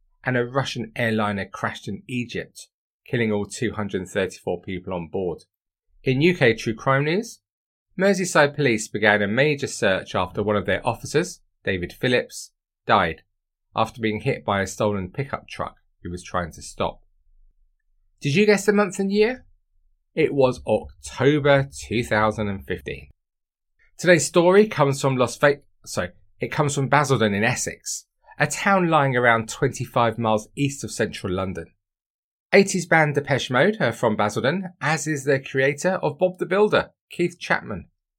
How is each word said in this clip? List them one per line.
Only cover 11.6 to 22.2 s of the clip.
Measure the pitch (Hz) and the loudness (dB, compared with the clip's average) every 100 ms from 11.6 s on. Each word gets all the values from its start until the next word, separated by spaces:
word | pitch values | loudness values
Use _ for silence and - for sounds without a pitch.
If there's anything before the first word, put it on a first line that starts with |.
David | 101 92 87 | -6 -4 -6
Phillips, | - 127 123 - - - _ _ _ - | -4 0 0 0 -12 -18 _ _ _ 2
died | 107 85 - _ _ _ _ _ - | 2 2 -4 _ _ _ _ _ -4
after | 110 127 | -4 -2
being | 110 107 | -4 -2
hit | 139 - | -4 -4
by | - 101 | -2 -2
a | 95 | -2
stolen | - 107 101 90 | -2 -2 -2 -6
pickup | - 135 - - | -8 -8 -8 -10
truck | - - - _ _ | -10 -10 -10 _ _
he | 90 | -14
was | 90 | -12
trying | - 92 82 | -6 -6 -6
to | - | -10
stop. | - - 87 - _ _ _ _ - _ _ _ _ _ _ _ | -18 -6 -6 -6 _ _ _ _ -20 _ _ _ _ _ _ _
Did | 143 | -2
you | 156 208 | 2 4
guess | 202 214 | 4 2
the | |
month | 202 202 190 | 2 0 -2
and | 196 | -2
year? | 208 220 254 - _ _ _ _ _ _ | 2 2 0 -14 _ _ _ _ _ _
It | - 151 | -2 0
was | 139 127 123 - | 4 2 2 -2
October | 107 - - - - 131 151 143 139 135 - - | -2 -2 -16 -16 0 2 4 4 4 2 -8 -6
two | 110 | -4
thousand | 113 107 | 0 0